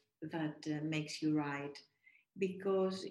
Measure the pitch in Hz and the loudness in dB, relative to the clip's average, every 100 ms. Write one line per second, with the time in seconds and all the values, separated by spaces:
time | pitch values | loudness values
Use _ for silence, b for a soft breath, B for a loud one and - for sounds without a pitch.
0 | _ - 160 165 151 - 156 151 156 156 | _ -12 -6 -2 -2 -4 -4 -2 0 0
1 | 151 - 156 151 143 139 143 - - b | -2 0 2 4 2 -2 -6 -8 -18 b
2 | b b b - 190 185 196 190 190 185 | b b b -2 -2 0 2 4 4 0
3 | - | -2